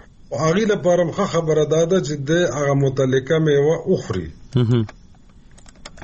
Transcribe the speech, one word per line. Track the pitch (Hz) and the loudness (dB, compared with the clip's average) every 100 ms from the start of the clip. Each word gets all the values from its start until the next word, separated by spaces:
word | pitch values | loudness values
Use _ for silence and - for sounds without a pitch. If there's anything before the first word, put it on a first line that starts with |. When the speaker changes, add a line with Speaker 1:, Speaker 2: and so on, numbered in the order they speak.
| - - - | -20 -20 -12
Speaker 1:
خو | 143 | -4
هغې | 160 180 220 | 0 0 0
لپاره | 202 170 175 | 0 2 2
هم | 170 | 0
ښه | - | -2
خبره | 196 165 160 156 | -2 -2 0 0
دا | 151 156 | 2 2
ده | 165 190 | 2 0
چې | 147 | 0
دی | 151 135 170 | -6 0 0
هغه | 175 147 143 | 0 -2 0
متعلقه | 139 135 135 131 131 131 160 | 2 0 0 0 0 0 0
میوه | 160 143 147 170 - | 2 2 2 0 0
وخوري. | 180 - 92 80 - - 123 | -2 -2 -6 -8 -14 -6 -2
Speaker 2:
مهم. | 117 120 107 - - - - - - - - - - - | 2 0 -2 -10 -20 -20 -20 -20 -20 -20 -20 -20 -20 -8